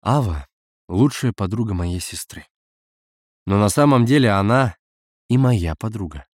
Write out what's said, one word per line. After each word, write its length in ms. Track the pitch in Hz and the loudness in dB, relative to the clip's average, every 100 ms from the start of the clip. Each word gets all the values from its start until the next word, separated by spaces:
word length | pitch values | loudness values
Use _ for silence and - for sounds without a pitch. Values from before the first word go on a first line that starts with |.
Ава — 460 | 87 139 117 78 - _ _ _ _ | 0 0 0 -4 -10 _ _ _ _
лучшая 420 | 90 139 - 127 | 0 0 2 -4
подруга 420 | 107 98 110 110 | -4 -6 -4 -4
моей 280 | 92 87 87 | -4 -4 -6
сестры. 440 | - 80 - - - _ _ _ _ _ _ _ _ _ - | -8 -14 -16 -18 -20 _ _ _ _ _ _ _ _ _ -2
Но 120 | 98 | 2
на 120 | 104 | 2
самом 360 | 120 147 135 117 | 4 4 4 4
деле 240 | 143 123 | 4 4
она 460 | 98 98 123 127 - _ _ _ _ _ | 2 2 2 0 -4 _ _ _ _ _
и 80 | 123 | 0
моя 380 | 131 117 85 78 | 2 2 -2 -4
подруга. 520 | 110 110 92 73 - | -8 -8 -10 -12 -18